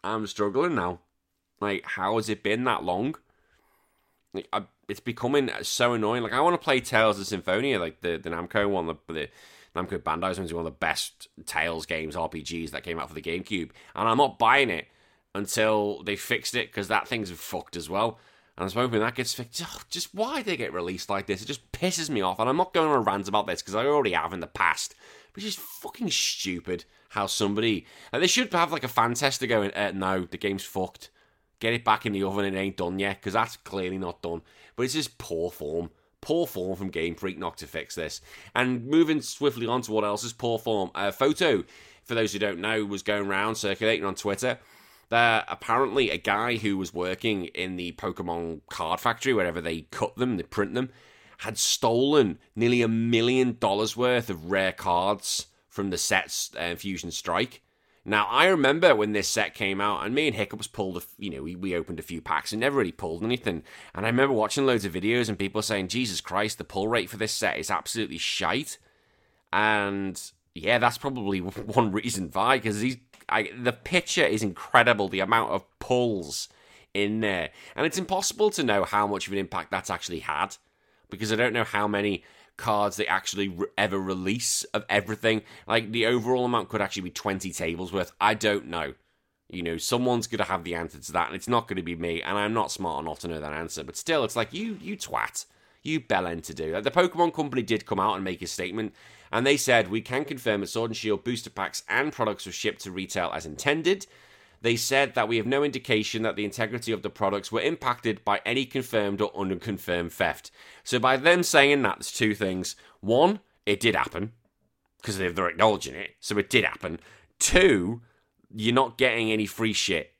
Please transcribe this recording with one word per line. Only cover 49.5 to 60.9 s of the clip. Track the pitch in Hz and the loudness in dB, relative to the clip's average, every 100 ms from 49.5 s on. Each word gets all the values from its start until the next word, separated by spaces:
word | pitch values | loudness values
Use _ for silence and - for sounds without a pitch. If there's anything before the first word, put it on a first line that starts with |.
| 85 | -2
they | 82 82 - | -4 -6 -6
cut | - - - | -4 -4 -2
them, | 127 104 | -2 -2
they | |
print | 82 - 101 | -4 -2 -2
them, | 117 127 - - - - - | -2 -6 -10 -20 -20 -20 -12
had | - 110 | -8 -2
stolen | - - 120 117 139 151 107 78 _ | -2 2 4 4 6 6 4 0 _
nearly | - 117 123 | 0 4 4
a | 117 | 4
million | 113 117 113 120 127 127 117 | 2 4 4 4 4 2 2
dollars | - 101 113 113 | 0 2 -2 0
worth | 123 123 117 | 2 2 0
of | 87 82 | -8 0
rare | 95 95 | 2 2
cards | - 95 87 95 104 - - - _ _ | 0 0 2 2 0 -2 -6 -6 _ _
from | - 98 | -6 -4
the | 90 | -2
sets, | - 95 - - - - | 2 0 0 -6 -6 -6
uh, | 85 85 | -6 -4
Fusion | 98 92 87 | -6 -6 -6
Strike. | 82 - 85 123 - _ _ _ _ | -8 -2 0 0 -6 _ _ _ _
Now, | - 104 101 | 0 2 2
I | 123 175 | 4 6
remember | 180 135 151 175 | 6 4 6 6
when | 113 107 | 6 4
this | 104 95 | 0 0
set | 113 98 | 0 -2
came | - 98 98 | -2 -2 0
out, | 104 90 | 0 0
and | 90 | -2
me | 135 156 | 0 0
and | 110 | -2
Hiccups | 101 110 - | -6 -6 -10
pulled, | - 95 | -6 -4